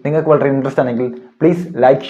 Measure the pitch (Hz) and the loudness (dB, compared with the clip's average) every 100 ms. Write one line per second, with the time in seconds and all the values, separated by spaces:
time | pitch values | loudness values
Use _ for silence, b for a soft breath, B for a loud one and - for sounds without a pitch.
0 | 143 156 156 147 139 135 135 139 131 117 | -4 -2 2 2 2 0 -2 -2 -2 -2
1 | 127 B B - 160 175 175 117 127 135 | -4 B B 0 0 0 -4 0 2 2